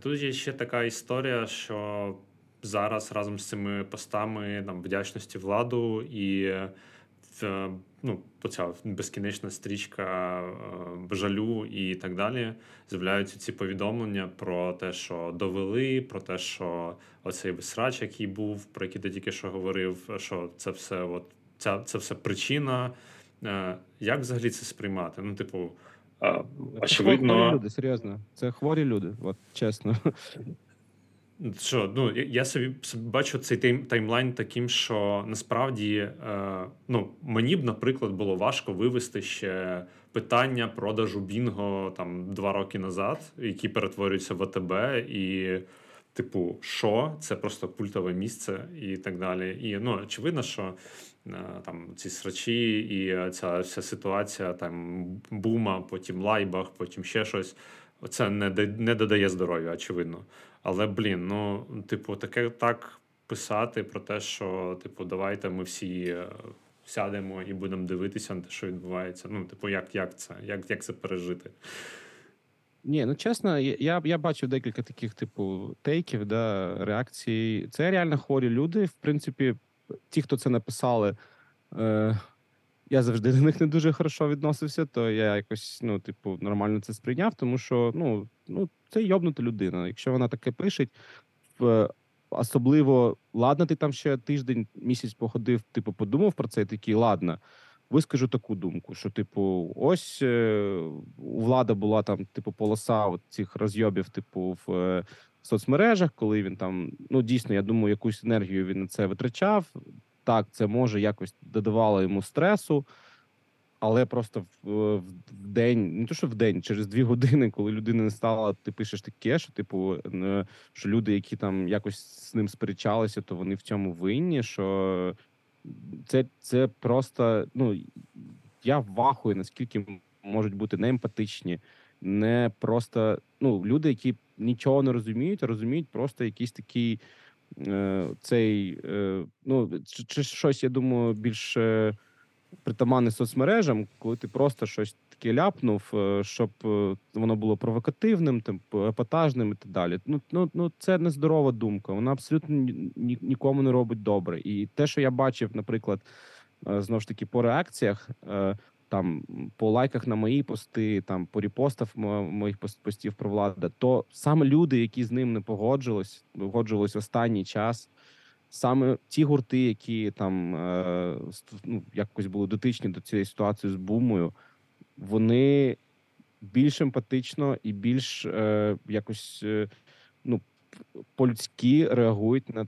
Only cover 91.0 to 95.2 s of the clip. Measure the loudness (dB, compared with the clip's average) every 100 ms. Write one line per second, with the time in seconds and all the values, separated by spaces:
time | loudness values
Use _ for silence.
91 | -20 -20 _ _ _ 2 4 6 4 0
92 | _ _ _ -4 0 2 6 6 8 8
93 | 6 2 _ 0 2 4 2 2 0 0
94 | 0 0 0 -2 0 -2 -2 -6 -2 -2
95 | -2 -4